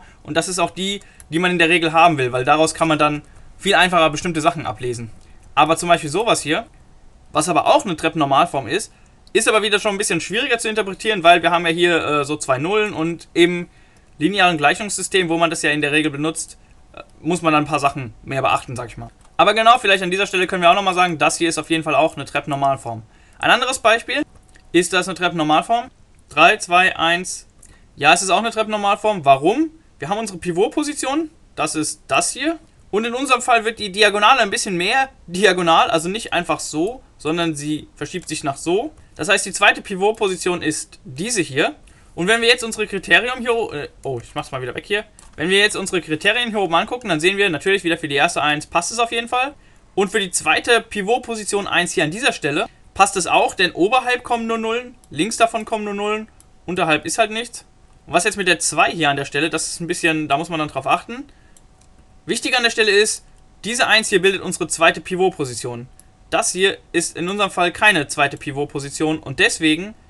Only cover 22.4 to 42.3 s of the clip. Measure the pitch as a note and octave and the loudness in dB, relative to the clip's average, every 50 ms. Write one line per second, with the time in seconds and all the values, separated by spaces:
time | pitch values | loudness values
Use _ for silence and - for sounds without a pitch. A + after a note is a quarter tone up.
22.4 | - D#3 D3 C#3 C#3 C#3 C3+ C3 - A#2+ A2+ A2+ A2+ - _ _ _ _ - - | -4 -4 -4 0 0 0 0 -2 -4 -10 -12 -12 -14 -18 _ _ _ _ -10 -4
23.4 | - D3+ F#3+ A#3+ B3+ B3 C4 C4 - A3 A3 A#3+ - - B3 C#4+ D4+ - - - | 0 2 2 2 2 -2 -4 0 2 2 2 2 0 -4 -4 -6 -6 -6 -10 -20
24.4 | _ _ _ - - - - E3+ F3+ - F#3+ F3+ F3+ F#3+ F#3 - F3+ F3 E3+ E3+ | _ _ _ -20 -8 -2 0 0 2 2 0 -2 -2 -2 -4 -2 -2 -2 0 0
25.4 | D3+ D3+ D3+ E3 F#3+ - A#3 A#3+ B3 - _ _ - _ _ _ _ - - C#3+ | 0 2 2 2 2 2 -2 -2 -2 -6 _ _ -20 _ _ _ _ -6 2 4
26.4 | D#3+ F#3 G#3+ G#3+ - - F3 F3+ F#3 F#3 - - D#3+ E3 E3+ F3 F#3 - - - | 6 6 6 4 0 2 4 4 4 4 2 2 0 0 0 0 -2 -6 -12 -14
27.4 | - _ _ _ - - - - _ _ - - C#3 D3 F3 F3+ F#3+ F#3+ F3 F#3+ | -16 _ _ _ -20 -20 -20 -20 _ _ -8 0 4 4 4 4 4 2 2 2
28.4 | A3 A#3 A3 A3 G#3+ G#3 G#3+ G#3 G3+ G3+ G#3 G#3 - G#3+ G#3 F#3 C#3 C#3 C#3 C3 | 0 0 -2 -2 -2 -2 -2 -2 0 0 0 2 2 0 0 2 4 4 4 6
29.4 | C#3+ F3 A3+ C#4+ D#4+ D#4 - - _ _ _ - C#3+ D#3 G3+ G#3+ A3+ G3+ F#3 E3 | 6 2 2 2 0 -2 -4 -12 _ _ _ -12 -8 -6 -4 -4 -6 -8 -8 -8
30.4 | - F3 E3 E3+ G#3+ C#4+ - - D4 D4 D4 - - C4 C4+ D#4 E4+ D#4 - _ | -6 -4 0 0 0 0 0 -2 -4 -4 -4 -6 -4 -2 -2 -2 -2 -4 -8 _
31.4 | _ _ _ - D3 D#3+ - D#3 D3+ D3 - - _ - - F3 - - - A#3+ | _ _ _ -4 -4 -4 -2 -4 -4 -4 -6 -10 _ -2 0 0 0 0 -4 -4
32.4 | C#4 D#4+ E4 D#4+ - _ _ _ - - - G#3 A3+ A#3 A#3 B3+ C#4 C4+ C4 A#3 | -4 -4 -4 -6 -8 _ _ _ -10 -4 -2 -2 -2 -2 -4 -2 0 0 0 0
33.4 | A#3+ B3+ A#3+ A3+ G#3 A3+ A3 - G#3 G3+ F3+ G#3 G#3+ G#3 G3 G#3 G#3 A3 C4+ B3+ | 2 2 2 2 2 -2 -6 -6 -8 -6 0 2 2 2 4 4 4 4 4 4
34.4 | A3 G3 G#3+ A#3+ - A3 F#3 E3+ F3 G3+ A#3+ C4+ C4+ C4 - - - - E3+ F#3 | 2 0 -2 -4 -4 -2 -2 -2 -2 0 0 0 0 -2 -6 -16 -16 -10 -2 2
35.4 | G#3 G3 F3 F3+ F3 E3 E3 F3 - - - E3 D#3 F3 F#3+ A3+ - - - E3+ | 4 4 4 4 2 4 4 4 4 4 2 0 -2 -2 -6 -6 -6 -4 -4 -4
36.4 | F3 - D3+ D3 - - - D3+ E3+ G#3 B3 C4 - _ _ - - D3+ D#3+ F3 | -2 -2 -4 -4 -6 -6 -4 -2 -2 -4 -4 -8 -16 _ _ -10 -6 -4 -2 -2
37.4 | E3+ E3 D#3 C#3+ C#3+ D3+ D3+ D3 - - _ - D3 - - F3+ - - D#3 - | -2 -4 -4 -6 -6 -6 -6 -6 -8 -12 _ -12 -12 -10 -10 -10 -10 -8 -10 -8
38.4 | - C#3+ C#3 - - D#3+ F3 G#3 C4 D#4 - - - - - - D#3 F3+ G3 G3+ | -6 -6 -6 -6 -2 -2 0 0 -2 -4 -10 -14 -20 -18 -12 -6 -2 0 0 0
39.4 | - G3 F3+ - G3+ A3+ B3+ - - - G3+ F3+ G3 G#3+ A3 - G#3+ F#3+ F#3 E3+ | 0 -4 -4 0 2 2 2 2 -2 -8 -4 0 0 0 0 0 -2 -2 -2 -2
40.4 | - F#3 F3+ E3+ - D3+ D3+ - - - - - - G3 C3 C3+ F3+ A#3 B3 G#3 | -2 -2 -2 -2 -2 -4 -4 -4 -6 -14 -18 -20 -20 -16 -12 -8 -8 -4 -2 -4
41.4 | D#3+ - C3 C3+ F3+ C4 D4+ - - - - _ - - - - E3+ F#3 | -4 -2 0 0 0 0 -2 -6 -18 -20 -20 _ -20 -14 -8 -4 0 0